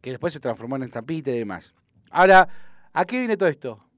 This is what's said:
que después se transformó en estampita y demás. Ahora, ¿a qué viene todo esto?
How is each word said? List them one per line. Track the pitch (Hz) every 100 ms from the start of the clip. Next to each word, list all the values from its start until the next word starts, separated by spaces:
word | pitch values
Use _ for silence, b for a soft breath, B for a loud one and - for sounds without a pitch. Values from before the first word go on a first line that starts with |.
que | -
después | 127 170
se | 147
transformó | 127 113 117 135
en |
estampita | 127 117 117 160 139
y | 120
demás. | 110 90 - _ _ _ _
Ahora, | - 185 190 180 b b b b
¿a | -
qué | 180 254
viene | 247 214
todo | 185
esto? | 139 131 107 _